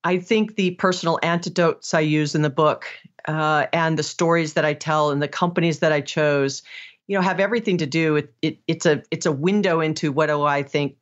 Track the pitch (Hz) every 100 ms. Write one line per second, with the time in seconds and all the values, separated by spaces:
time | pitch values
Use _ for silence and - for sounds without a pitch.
0 | 175 180 180 220 214 - 185 180 185 180
1 | 165 160 165 170 175 180 170 - - 170
2 | 156 151 147 156 151 135 151 160 - -
3 | - - - 156 156 151 139 170 160 156
4 | 151 - 165 170 156 165 151 151 156 156
5 | 151 143 147 - 180 175 170 156 165 151
6 | 139 - 151 143 139 139 - - - _
7 | - 196 185 180 202 233 220 180 151 160
8 | 160 151 143 _ 151 - - 165 170 147
9 | - 156 170 139 170 208 190 165 156 151
10 | 160 135 156 147 147 143 135 147 143 -